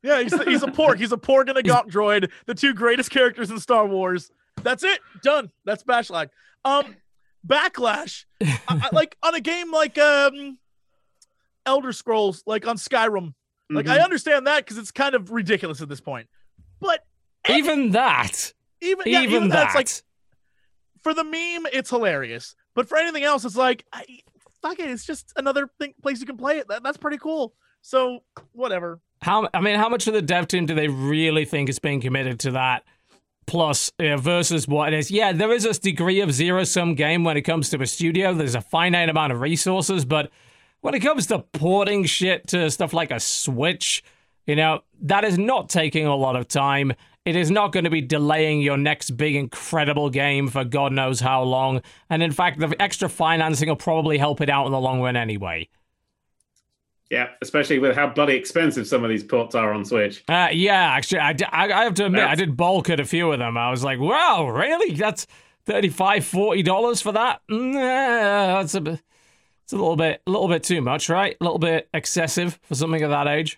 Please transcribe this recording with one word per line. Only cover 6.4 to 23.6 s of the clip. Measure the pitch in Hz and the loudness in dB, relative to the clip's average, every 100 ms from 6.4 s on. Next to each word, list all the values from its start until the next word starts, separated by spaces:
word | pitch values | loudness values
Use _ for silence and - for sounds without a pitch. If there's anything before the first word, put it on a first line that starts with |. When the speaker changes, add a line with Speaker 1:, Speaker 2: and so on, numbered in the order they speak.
| _ _ | _ _
Speaker 1:
Um, | 269 285 285 - _ _ _ _ 165 | 0 0 -2 -12 _ _ _ _ 0
Backlash. | 285 370 - 240 220 311 - _ _ | 2 2 0 -2 -2 -6 -14 _ _
I, | 165 123 - | -2 -2 -2
I, | 160 254 | -2 0
Speaker 2:
<laughs> | |
Speaker 1:
like, | 214 320 - | 0 0 -2
on | 330 330 | -2 -2
a | |
game | 247 339 339 | -4 -6 -4
like, | 311 302 302 | -2 0 2
um, | 294 285 277 277 285 262 _ _ _ _ _ _ _ _ _ _ - | 4 4 2 0 -16 -16 _ _ _ _ _ _ _ _ _ _ 0
Elder | 277 254 | 0 0
Scrolls, | 214 - 220 202 170 - | -8 -2 0 0 -2 -4
like, | 220 220 | -4 -4
on | 233 | -6
Skyrim. | - 254 226 208 170 131 _ _ _ | -2 2 2 0 -6 -16 _ _ _
Like, | 147 143 | -4 2
I | 269 | 4
Speaker 3:
Mm-hmm. | |
Speaker 1:
understand | 359 349 320 294 262 | 4 2 0 0 2
that | 294 - | 0 -2
'cause | 214 | -12
it's | 214 | -12
kind | - 277 254 | -4 0 0
of | 185 | -2
ridiculous | 226 185 208 180 143 | -6 -2 -2 -2 -8
at | 151 | -12
this | 139 | -12
point. | - 127 117 _ - _ - _ | -10 -12 -12 _ -20 _ -20 _
But | 392 320 _ _ _ _ - | -2 -2 _ _ _ _ 0
Speaker 2:
Even | 277 302 302 247 | 2 2 0 2
that. | 202 254 135 117 - - _ _ _ | 2 2 2 0 -4 -10 _ _ _
Speaker 1:
even, | 349 381 359 | -4 -2 2
yeah, | 349 | 2
Speaker 2:
Even | 247 - | 4 2
Speaker 1:
even | 202 | 4
that's, | 156 127 95 | 4 2 2
like, | 233 | -2
Speaker 2:
that. | - _ _ _ _ _ _ _ _ _ _ | -6 _ _ _ _ _ _ _ _ _ _
Speaker 1:
for | 311 | -4
the | 320 | -2
meme, | 311 320 349 339 320 | -4 -6 -6 -6 -4
it's | 262 - | -6 -4
hilarious. | 247 208 147 123 117 - _ _ - | -2 0 -2 -6 -10 -14 _ _ -6
But | 247 | 0
for | 302 | 0
anything | 339 311 | 0 -2
else, | 285 285 | 0 0
it's | 240 | -2
like, | 196 | 0